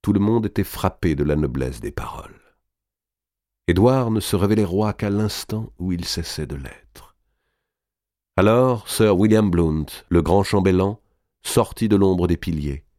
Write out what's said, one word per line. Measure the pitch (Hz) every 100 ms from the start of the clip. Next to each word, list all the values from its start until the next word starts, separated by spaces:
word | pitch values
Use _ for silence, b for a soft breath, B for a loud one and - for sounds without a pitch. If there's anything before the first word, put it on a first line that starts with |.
Tout | -
le | 98
monde | 104 117
était | 107 -
frappé | 95 - 92 - 90
de | 71
la | 71
noblesse | 76 71 65 64 -
des | -
paroles. | - - - - - _ _ _ _ _ _ _ _ _ _ _ _ -
Édouard | 87 117 131 117
ne | 110
se | -
révélait | 98 101 107
roi | 98 95 107
qu'à | - 104
l'instant | 101 107 - - 107 113 _
où | 90
il | 87
cessait | 85 - 82 -
de | 71
l'être. | 71 64 - _ - - _ _ _ _ _ _ _ _ _ _ _ _
Alors, | - 101 117 131 120 -
Sir | - 107 92
William | 107 107 104
Blount, | 87 82 78 73 - _
le | 85
grand | 78 98
chambellan, | 101 101 95 92 95 107 _ _ _ _
sortit | - - 110 - 110
de |
l'ombre | 101 98 90 87
des | 85
piliers | - 80 71 69 _